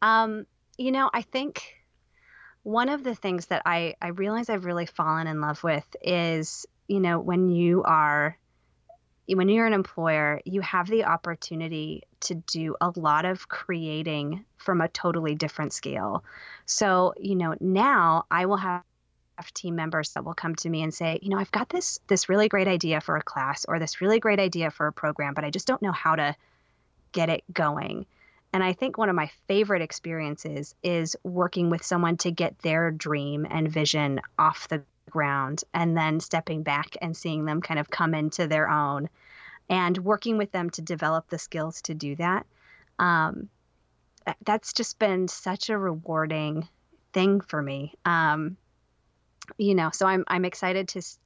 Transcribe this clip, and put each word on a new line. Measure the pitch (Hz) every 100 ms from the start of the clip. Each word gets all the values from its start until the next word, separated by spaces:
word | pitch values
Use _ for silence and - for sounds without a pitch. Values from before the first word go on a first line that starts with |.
Um, | 220 220 226 214 208 _ _ -
you | 254
know, | 262 269
I | -
think | - 262 285 - - - _ _ _ _ _ - - _
one | 208 220 254
of | 294
the | 254 226
things | 196 180 -
that | 175 -
I, | 170 165 -
I | 175
realize | 175 196 220 240
I've | 208 180
really | 175 160
fallen | - 156 156 160
in | 156
love | 151 151
with | 170 151 - -
is, | - 175 170 160 160 - - _ -
you | 196
know, | 180 170
when | - 180 185
you | 175 175 175
are, | - 160 151 147 147 160 _ _ _ _ _ - _ _ -
when | 185 185
you're | 220 226
an |
employer, | 202 190 - 165 156 151 151 -
you | 190
have | 185 185 175
the | 226 190
opportunity | 165 - 165 - 165 165 160 156 156 - _
to | - 170
do | - 165 160 -
a | 175 170
lot | 160 151 175
of | 185 -
creating | - - 175 160 156 160 151 147 175 - _
from | - 180
a | 165
totally | - 180 170 160 151
different | 151 - 151
scale. | - - 139 101 98 - - - - -
So, | - 208 185 185 -
you | 196 185
know, | 170 -
now | 190 190 254 254 170 160 -
I | 165 185
will | 202
have | 185 180 - _ _ _ _ - -
team | - 180 170
members | 160 165 151
that | - 143
will |
come | 170 175 165
to | 170
me | 160
and | 160
say, | - 165 160
"You | 196
know, | 196
I've | 196
got | 208 247
this, | 359 - - -
this | 190 -
really | 196 214
great | 202 190
idea | 175 170 156
for | - 151
a |
class | - 143 131 143 -
or | 165
this | 160 -
really | 185 226
great | 220 202
idea | 190 170 160
for | - 151
a |
program, | - 151 151 143
but | 147 147
I |
just | 185 -
don't | 262
know | 202
how | 160 160 160
to | 143 147 _ _ _ _ _ _ _
get | - 165
it | 165 -
going." | 180 151 147 - - - _ _ _ _
And | 190
I | 185
think | 185 262 202
one | 208
of | 180
my | 151 - -
favorite | 202 208 190
experiences | 160 - 170 165 151 147 156 143 147 -
is | 180 170 165 -
working | 185 180 175 180 170
with | 170 -
someone | 180 170 170
to | 180
get | 170 170 -
their | 165 160 165
dream | 156 156 151 143 147 151
and | 160 156
vision | 156 151 156 147 135 - -
off | 156 151 -
the | 156 143 _ -
ground | 165 143 139 135 151 -
and | 165 170 165
then | 156 156
stepping | - 165 165 160
back | 151 143 151 -
and | 170 160
seeing | 170 156 156
them | 151
kind | - 156
of | 151
come | - 170
into | 156 151 - 165
their | 156 156
own | 151 143 143 151 - - - - - -
and | 185 175 185
working | 185 208 233 220
with | 202
them | 185 170
to | -
develop | 160 165 156 160 -
the | 165
skills | - 165 156 -
to | -
do | 160 147 143
that. | 170 190 - _ _ - _ -
Um, | 180 170 160 - 202 _ _ _ _ _ _ _ -
th-, | 160
that's | - 214 -
just | - 226 -
been | 214 185 180
such | - - 196 -
a | 214
rewarding | 190 160 170 160 156 156 151 156 165 _ _ _ _
thing | 190 190 196
for | - 156
me. | 139 139 147 - -
Um, | 170 160 156 156 190 _ _ _ _ _ _ _ _ - -
you | 202 190
know, | 160
so | - 190
I'm, | 190 -
I'm | 180 180
excited | - 185 185 185
to | 185
s-, | - -